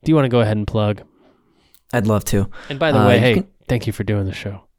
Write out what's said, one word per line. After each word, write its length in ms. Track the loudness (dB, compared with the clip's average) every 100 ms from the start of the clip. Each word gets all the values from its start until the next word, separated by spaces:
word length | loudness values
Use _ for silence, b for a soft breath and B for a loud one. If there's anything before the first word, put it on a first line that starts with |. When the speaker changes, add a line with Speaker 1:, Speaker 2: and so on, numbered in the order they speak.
Speaker 1:
do 60 | 2
you 20 |
wanna 140 | 2 2
go 120 | 2
ahead 160 | 0 -2
and 100 | -2
plug? 360 | -2 -2 -4 -10 b b b b b b b _
Speaker 2:
I'd 140 | -2 0
love 180 | 0 0
to. 220 | -2 -2 B B
Speaker 1:
And 100 | -4
by 140 | 0
the 80 | 4
Speaker 2:
Uh, 80 | 4
Speaker 1:
way, 60 | 4
Speaker 2:
you 40 |
Speaker 1:
hey, 140 | 4
Speaker 2:
can 120 | 2 -2 _ _
Speaker 1:
thank 180 | -2 -2
you 60 |
for 120 | -6
doing 220 | -4 -2 -4
the 60 |
show. 300 | -8 -12 -14 _